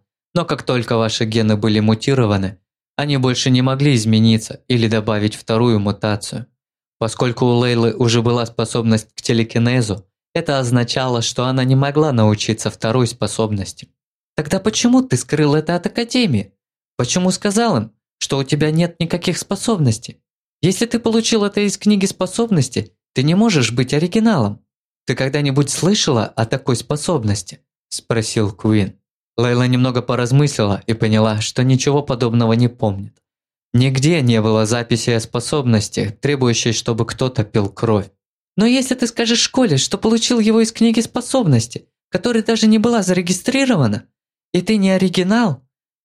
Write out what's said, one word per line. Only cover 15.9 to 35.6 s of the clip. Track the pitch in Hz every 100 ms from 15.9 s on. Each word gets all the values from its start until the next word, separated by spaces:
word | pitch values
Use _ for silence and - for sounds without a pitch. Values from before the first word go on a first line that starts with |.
| - 233 247 226 110 95 _ _ _ _ _
Почему | 123 185 185
сказал | 190 208 202 233 143
им, | 104 - _ _
что | - 139
у |
тебя | 139 151 156
нет | 160 170 170
никаких | 165 175 180 165
способностей? | - 196 - 214 135 107 - - _ _ _ _
Если | 165 190 233
ты | 233
получил | 226 226 226 226
это | 202 208
из | 208 -
книги | 208 208 190
способностей, | - 185 - 233 185 127 - 107 _ _
ты | -
не | 139 180
можешь | 226 170 120
быть | 123 127
оригиналом. | 143 175 220 220 190 101 104 _ _ _ _ -
Ты | 127
когда-нибудь | 135 147 143 135 139
слышала | - 165 208 - 120 98
о | - 113
такой | 135 - 120
способности?" | - 147 - 160 107 101 - - _ _ _
спросил | - - 113 110 - 104
Куин. | 98 110 107 98 - _ _ _ -
Лейла | 120 123 123
немного | 127 127 123
поразмыслила | - 123 120 135 147 - 104 95 -
и |
поняла, | 110 113 107 110 107
что | - -
ничего | 127 131 143 143
подобного | 143 127 123 120 113
не | 113 120
помнит. | 120 110 98 104 - _ _ _ _ _
Нигде | 120 135 131 143 170
не | 123 113
было | 110 110 110
записи | 120 117 120 -
о | 117
способности, | 110 123 - 156